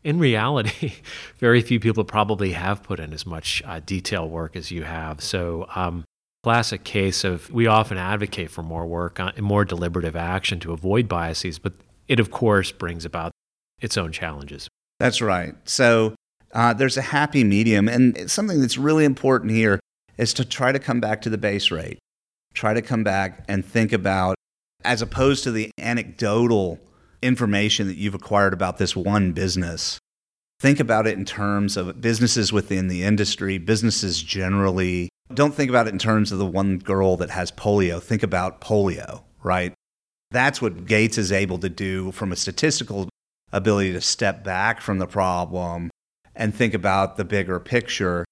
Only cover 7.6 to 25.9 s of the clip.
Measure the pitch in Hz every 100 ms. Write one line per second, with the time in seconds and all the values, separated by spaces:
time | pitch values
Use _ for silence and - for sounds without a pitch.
7.6 | 113 107 110 95 90 104 101 - 82 -
8.6 | 82 82 85 85 87 - 92 - 101 101
9.6 | 101 87 87 87 82 82 85 92 - 90
10.6 | 82 82 92 107 110 87 82 80 92 78
11.6 | 98 - _ _ - 123 110 - 113 101
12.6 | 90 - 85 85 82 87 82 - _ _
13.6 | _ _ - - 82 80 85 73 71 71
14.6 | - _ _ _ 123 107 113 90 82 -
15.6 | - - 123 113 110 107 _ _ _ 113
16.6 | 120 110 135 135 127 147 147 143 110 98
17.6 | 113 104 107 120 127 - - - 214 165
18.6 | 123 - 143 156 151 131 135 127 107 110
19.6 | 110 98 _ _ _ - 117 - 123 -
20.6 | 127 135 139 120 107 107 117 107 104 101
21.6 | - 80 78 76 _ _ _ _ _ -
22.6 | 110 113 113 117 104 95 95 - - 98
23.6 | - 120 107 113 95 95 92 95 _ _
24.6 | _ _ - 120 113 - 135 139 131 110
25.6 | 107 - 110